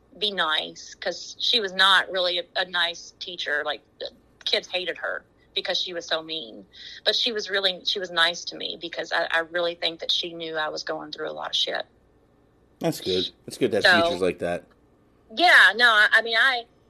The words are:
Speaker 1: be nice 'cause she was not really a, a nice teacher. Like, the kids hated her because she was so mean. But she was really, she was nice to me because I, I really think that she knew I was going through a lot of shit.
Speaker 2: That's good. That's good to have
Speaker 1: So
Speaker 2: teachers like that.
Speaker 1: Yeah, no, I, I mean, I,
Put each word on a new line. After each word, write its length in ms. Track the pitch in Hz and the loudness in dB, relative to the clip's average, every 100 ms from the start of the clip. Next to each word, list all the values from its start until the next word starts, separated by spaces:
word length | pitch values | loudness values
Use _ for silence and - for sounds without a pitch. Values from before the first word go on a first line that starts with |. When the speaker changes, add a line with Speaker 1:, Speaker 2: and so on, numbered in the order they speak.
| _ 180 | _ -4
Speaker 1:
be 140 | 208 | -4
nice 640 | 185 160 165 165 - - - | 0 0 0 -2 -10 -18 -8
'cause 400 | 196 - - - | -6 -6 -10 -4
she 200 | - 240 | 0 2
was 120 | 196 | 0
not 400 | 185 196 185 - | 2 6 6 4
really 280 | 185 180 175 | 0 0 -2
a, 60 | 175 196 | -4 -4
a 80 | 185 | -2
nice 480 | 180 170 170 - - | -2 -2 -4 -16 -14
teacher. 440 | 190 175 156 147 147 | -12 -8 -4 -2 -2
Like, 160 | - _ _ | -6 _ _
the 120 | - - _ _ - | -14 -14 _ _ -2
kids 220 | 214 - | -2 0
hated 300 | 180 180 - | -4 -4 -6
her 260 | 95 92 - _ _ | -6 -8 -10 _ _
because 280 | 196 196 - | -6 -2 -2
she 120 | 185 | -2
was 120 | 170 - | -6 -4
so 160 | 160 | -6
mean. 440 | 160 160 113 104 - - - - 208 | -4 -10 -10 -16 -20 -20 -18 -4 0
But 100 | 214 | 0
she 160 | 247 | 0
was 180 | 208 196 | -2 -2
really, 320 | 196 190 180 - | 0 0 0 -4
she 140 | 202 | -4
was 120 | 180 | -2
nice 320 | 170 170 175 - | 2 2 0 -10
to 100 | - | -10
me 220 | - - | -10 -10
because 320 | 170 165 165 | -10 -8 -4
I, 140 | 170 - | -2 0
I 80 | 165 | -2
really 360 | 165 175 170 170 | -2 -2 -2 -2
think 240 | 170 165 | -4 -4
that 120 | - | -2
she 220 | - 175 | -2 -2
knew 220 | 170 160 160 | -8 -6 -4
I 120 | 151 | -4
was 140 | 156 | -4
going 280 | - 156 151 | -6 -8 -8
through 180 | 151 156 | -8 -8
a 40 | |
lot 160 | - - | -8 -4
of 40 | - | -2
shit. 300 | - - - _ _ _ _ _ _ _ _ _ | -2 -2 -8 _ _ _ _ _ _ _ _ _
Speaker 2:
That's 200 | 165 - | -2 -2
good. 320 | - 92 - - - | -2 0 -2 -8 -16
That's 120 | - | -2
good 140 | 120 | 0
to 60 | 101 | 4
have 80 | 95 | 4
Speaker 1:
So 160 | - | 6
Speaker 2:
teachers 200 | 170 90 | 4 2
like 180 | 90 - | 0 0
that. 240 | 87 87 - _ _ _ _ _ _ 220 | -4 -4 -8 _ _ _ _ _ _ 2
Speaker 1:
Yeah, 360 | 349 269 190 208 | 6 8 8 6
no, 120 | 240 | 4
I, 180 | 214 208 | 6 6
I 100 | 220 | 4
mean, 140 | 226 226 | 2 2
I, 260 | 262 247 - _ | 2 2 -6 _